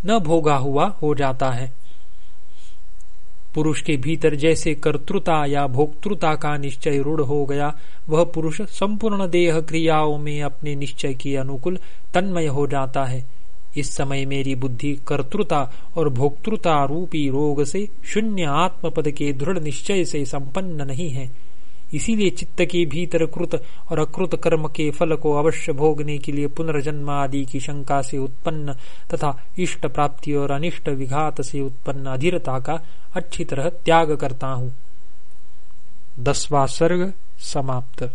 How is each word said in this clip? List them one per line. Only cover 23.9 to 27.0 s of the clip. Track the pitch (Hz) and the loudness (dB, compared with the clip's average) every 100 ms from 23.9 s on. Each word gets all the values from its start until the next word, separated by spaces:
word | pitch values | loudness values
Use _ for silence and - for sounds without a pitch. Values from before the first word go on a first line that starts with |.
और | 156 | 0
अकृत | 156 - 180 | 0 0 0
कर्म | 160 165 160 151 | 0 2 0 0
के | - 151 | 0 0
फल | - 170 156 | 0 0 2
को | 156 | 2
अवश्य | 147 156 - - | 2 2 2 0
भोगने | 143 156 151 147 147 | 2 2 2 0 0
के | 143 | 0
लिए | 143 143 | 0 0
पुनर्जन्म | 143 160 151 143 151 | 0 0 0 0 0